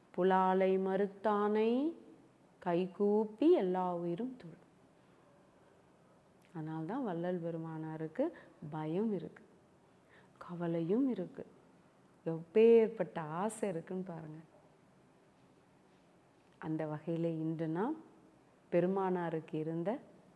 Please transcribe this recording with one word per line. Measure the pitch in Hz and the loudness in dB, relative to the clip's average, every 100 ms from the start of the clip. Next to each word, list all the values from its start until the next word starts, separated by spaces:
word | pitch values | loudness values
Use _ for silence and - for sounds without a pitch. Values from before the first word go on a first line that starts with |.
| _ - | _ 0
புலாலை | 185 185 185 185 190 190 | 4 4 4 4 4 2
மறுத்தானை | 190 190 202 190 220 208 208 214 220 247 302 330 - - - _ - - | 2 0 0 0 0 2 2 4 4 2 0 -4 -16 -20 -20 _ -20 -8
கைகூப்பி | 185 170 185 - 202 208 220 214 294 | 0 0 0 0 2 2 0 2 4
எல்லா | 359 190 185 180 | 6 4 0 -2
உயிரும் | 175 175 170 247 254 | -2 -4 -4 -6 -8
தொழும்." | 165 - - - - _ _ - - - - - - - _ _ _ - _ _ - | -18 -20 -20 -20 -20 _ _ -20 -20 -20 -20 -20 -20 -20 _ _ _ -20 _ _ -16
அதனால | 160 156 160 | -10 -8 -6
தான் | 160 247 | -6 -6
வள்ளல் | 247 170 175 180 | -4 -4 -4 -4
பெருமானாருக்கு | 165 165 165 160 160 156 160 - 311 - - - 156 | -4 -6 -8 -8 -10 -8 -8 -2 -4 -4 -18 -16 -12
பயம் | 156 156 170 226 | -8 -4 -2 -2
இருக்கு, | 202 - - - - - - _ _ _ - - - | -4 -6 -14 -20 -20 -20 -20 _ _ _ -20 -20 -20
கவலையும் | - 175 170 170 165 214 269 | -14 -6 -4 -2 0 0 0
இருக்கு, | 214 175 - - - - - - _ _ _ - | -2 -6 -10 -16 -18 -20 -20 -20 _ _ _ -6
எப்பேற்பட்ட | 165 165 220 226 233 220 226 170 - | -6 0 6 10 10 6 0 -4 -4
ஆசை | 156 160 208 220 208 | -6 -4 -4 -4 -6
இருக்குன்னு | 165 160 185 | -6 -6 -8
பாருங்க. | 185 165 160 156 160 - - _ _ _ _ _ _ _ - _ _ _ _ _ _ _ _ _ _ - | -8 -10 -12 -16 -18 -20 -20 _ _ _ _ _ _ _ -20 _ _ _ _ _ _ _ _ _ _ -12
அந்த | 165 156 156 | -6 -4 -4
வகையிலே | 151 165 165 170 160 | -4 -4 -2 0 -2
இன்று | 160 160 160 | -2 -2 -2
நாம் | 160 233 320 - - - - - _ _ | -2 -2 -4 -10 -20 -20 -20 -20 _ _
பெருமானாருக்கு | 175 180 196 190 180 170 160 156 | 2 2 2 0 -2 -2 -4 -6
இருந்த | 156 156 165 170 269 - - - | -6 -4 -4 -4 -4 -8 -20 -20